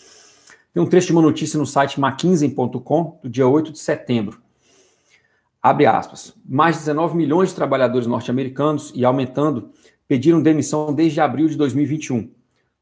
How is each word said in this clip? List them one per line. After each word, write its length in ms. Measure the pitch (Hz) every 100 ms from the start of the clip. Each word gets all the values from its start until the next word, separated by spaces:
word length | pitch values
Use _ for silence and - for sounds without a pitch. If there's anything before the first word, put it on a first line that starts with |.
| - - - _ _ - _
Tem 100 | 175
um 40 | 170
trecho 200 | 175 175
de 60 |
uma 80 | 165
notícia 360 | 156 - 151 151
no 80 | 131
site 360 | 143 117 -
mckinsey 480 | 135 131 170 175 143
ponto 320 | 135 120 127
com, 360 | - 151 160 -
do 60 | 131
dia 180 | 117 131
oito 240 | 151 156
de 80 | -
setembro. 640 | - 147 - 117 98 - _ _ _ _ _ _ _ _ _ _ _ _
Abre 240 | 127 143 127
aspas. 500 | 101 - - - -
Mais 320 | - 131 165 156
de 60 |
dezenove 340 | 151 147 170 170
milhões 340 | 143 165 185
de 60 | -
trabalhadores 520 | 135 135 123 123 117
norte-americanos, 840 | 120 - 123 131 131 151 147 -
e 120 | 127 123
aumentando, 640 | 139 131 143 151 120 - _ _ _ -
pediram 360 | 135 156 165
demissão 520 | 151 156 - 151 151
desde 280 | 143 165 151
abril 260 | 143 123 156
de 80 | 143
dois 180 | 143
mil 120 | 131 131
e 20 |
vinte 200 | 151 -
e 60 |
um. 160 | 120 95 _ _ _ _ _